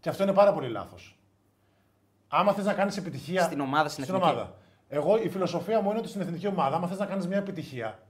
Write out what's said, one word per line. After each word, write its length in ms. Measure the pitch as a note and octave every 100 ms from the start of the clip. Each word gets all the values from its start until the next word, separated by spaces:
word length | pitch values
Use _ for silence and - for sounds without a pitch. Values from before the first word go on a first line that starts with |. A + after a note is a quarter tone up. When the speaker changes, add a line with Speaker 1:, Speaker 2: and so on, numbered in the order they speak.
Speaker 1:
Και 80 | -
αυτό 140 | D3+
είναι 100 | G3
πάρα 200 | F#3+ G3+
πολύ 160 | D#3 C3+
λάθος. 500 | G#2+ F2+ F2+ - _ _ _ _ _ _ _ _ _ _ _ _
Άμα 240 | D3 G3
θες 120 | G3
να 80 | G3+
κάνεις 240 | A3 G3+ G3+
επιτυχία 460 | D#3+ C3+ C#3 F#3
Speaker 2:
Στην 180 | E3+ C#3+
ομάδα, 280 | C#3 C#3+ D3+
στην 160 | D3
Speaker 1:
στην 100 | C#3 F#3
Speaker 2:
εθνική. 160 | F3
Speaker 1:
ομάδα. 200 | B2 F#2+ - - _ _
Εγώ, 300 | C#3+ D3 A3
η 60 | G#3
φιλοσοφία 520 | F#3+ F3 F3 - A3
μου 100 | G3
είναι 80 | G#3+
ότι 100 | -
στην 120 | G3+
εθνική 260 | E3+ E3+ G3+
ομάδα, 300 | F#3 C3+ D#3
άμα 100 | F3+
θες 120 | F#3+
να 80 | G3+
κάνεις 200 | G3 F3
μια 100 | G3
επιτυχία 600 | G3 D3+ D3 B2+ A2 G#2 -